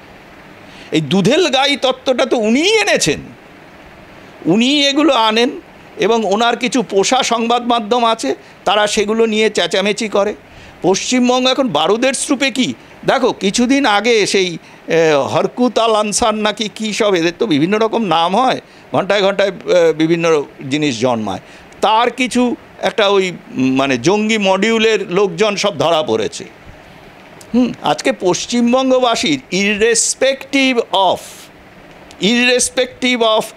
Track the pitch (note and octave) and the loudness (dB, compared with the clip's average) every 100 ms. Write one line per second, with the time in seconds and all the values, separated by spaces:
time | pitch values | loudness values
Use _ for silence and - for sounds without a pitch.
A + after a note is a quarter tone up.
0 | - - - - - - - - - D#3 | -20 -20 -20 -20 -20 -20 -20 -20 -6 -4
1 | C#3+ F3+ F#3+ D#4 E4+ C4 C#4 C#4 B3+ B3+ | 0 0 2 2 2 0 0 0 -2 -2
2 | - B3 B3+ B3+ G#3+ A#3+ F4+ A4 G4+ C#4 | -2 -2 0 0 2 2 2 2 2 0
3 | - A#2 - - - - - - - - | 0 -4 -8 -20 -20 -20 -20 -20 -20 -20
4 | - - - - - G3 B3 D4 C#4+ C#4 | -20 -20 -20 -6 0 2 2 2 2 2
5 | D4 B3+ A3 A3 B3 F4 - - - - | 2 2 2 2 0 -2 -16 -20 -16 -4
6 | F#3+ A#3 G3+ G3+ A#3 A#3+ A#3+ B3+ F#3+ G3 | 0 0 0 0 0 -2 -2 -2 0 0
7 | F#3+ C4 - A#3 A#3 A#3+ A#3+ A#3+ G#3 B3 | 2 0 0 -2 0 -2 0 -2 0 0
8 | A#3 A3+ C4+ - - - - G3+ G#3 G#3+ | 0 0 -4 -6 -12 -6 -2 0 0 0
9 | G#3 A3+ A3+ G#3+ A3 G#3 F3 G3 G3+ G#3 | 0 0 0 2 0 0 -2 0 -2 -4
10 | A3 G3+ G#3 - - - - - E3 F#3+ | -2 -2 -2 -4 -14 -20 -20 -4 0 0
11 | - B3+ B3 B3+ B3+ C4 C4 D#3 D#3 A3+ | 0 0 2 2 0 0 0 0 0 0
12 | C4 C4 - C4 C4+ B3 G3 A2+ - - | 0 -2 -4 -2 -2 -2 -4 -6 -14 -8
13 | F3 B3 A#3+ - F#3+ G3+ A#3+ C#4 C#4 G3+ | -2 0 0 -2 -2 0 0 2 2 0
14 | A3+ A3+ F#3 G3 F#3 D#3+ - - - E3 | 2 2 2 0 -2 -6 -16 -16 -2 2
15 | D#3+ D3 A#2 C#3 F#3 - B3 A3+ A3+ G#3+ | 4 2 2 0 -2 0 0 0 0 0
16 | G#3+ F#3+ A#3 G#3+ G#3+ G#3 G#3+ - G#3+ G3 | 0 0 -2 0 -2 -4 -8 -8 -6 -2
17 | G#3+ F#3 E3 E3+ A3+ D3 E3+ G#3+ A3 A#3 | 0 2 0 -2 0 0 2 0 0 -2
18 | G#3 D#3+ E3+ G3 C4 E3 - - - C3 | 0 0 0 2 0 -2 -8 -20 -6 -2
19 | F3+ G3+ F#3+ G3 G3+ E3+ E3 F3+ E3 D3+ | 0 2 2 0 -2 -2 0 2 2 2
20 | D#3+ E3+ E3 D#3 C3+ - C#3 D3 D3+ A2+ | 0 2 2 0 -2 -10 -6 -2 -2 0
21 | B2+ A#2 G#2 F#2 - - - - F#3+ A3 | -2 -2 -4 -8 -12 -20 -20 -4 0 2
22 | B3 - B3+ A#3+ B3 - - - G3 G3+ | 0 -2 -2 0 0 -2 -12 -8 -4 0
23 | G3+ G3+ F#3 E3 - - C3 C3 C#3 B2+ | 2 2 0 -6 -10 -2 0 0 0 0
24 | C3+ G#3 G#3+ A3 F#3+ F#3+ A3 A3+ A3 G#3+ | 0 0 0 0 0 0 2 2 2 0
25 | F#3+ F3 G3+ E3+ G#3+ G3 G#3 E3 D3 D#3+ | -2 0 0 0 -2 0 -2 0 0 0
26 | A2+ A2 G2+ - - - - - - - | 0 -2 -2 -8 -16 -18 -20 -20 -20 -20
27 | - - - - - A#3 A#3+ - - D3+ | -20 -20 -20 -20 -4 0 0 -2 -4 -2
28 | C#4 A3+ - F3 - A#3+ A#3+ B3+ C4 B3+ | -2 0 0 -2 -2 0 2 2 2 2
29 | B3 A3+ F3+ C#3 - F#3 G3+ G#3 A3+ A3+ | 2 0 -2 -2 -2 -2 0 0 2 2
30 | - - C4+ C4+ - C#4 C4 A#3+ - F#3 | -2 0 0 -2 -2 0 2 0 -2 0
31 | F#3 A2 - - - - - - - - | 0 0 -6 -20 -20 -20 -20 -20 -20 -20
32 | - - F#3+ A#3+ B3 B3 B3 - B3+ - | -20 -4 0 2 2 0 0 -2 -4 -4
33 | B3+ B3 A3+ A3 G#3 | -2 0 2 0 -2